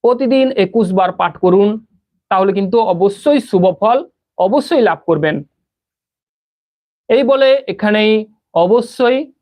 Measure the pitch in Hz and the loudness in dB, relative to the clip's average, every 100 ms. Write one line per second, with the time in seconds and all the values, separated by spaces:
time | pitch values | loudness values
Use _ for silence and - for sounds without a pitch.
0 | 233 247 262 262 262 262 190 226 190 185 | 0 0 0 0 0 0 -2 0 -2 0
1 | 185 - 175 - 185 185 202 220 _ _ | -2 -2 -6 -2 0 2 2 -2 _ _
2 | _ _ _ 196 190 190 196 233 220 175 | _ _ _ -2 0 -2 -2 -2 -2 0
3 | 196 202 302 294 - 190 185 180 208 247 | -2 -2 0 0 0 0 0 0 0 -2
4 | 349 _ _ - 185 262 262 311 214 160 | -4 _ _ -4 0 0 0 0 0 -2
5 | - 156 156 151 143 _ _ _ _ _ | -2 -2 -2 -4 -10 _ _ _ _ _
6 | _ _ _ _ _ _ _ _ _ _ | _ _ _ _ _ _ _ _ _ _
7 | _ 226 254 269 269 269 269 190 208 214 | _ 0 2 2 2 0 -2 -6 -2 0
8 | 214 220 214 _ _ 170 175 233 233 - | 2 0 -2 _ _ -2 2 0 -2 -2
9 | 247 254 285 _ | 0 0 -4 _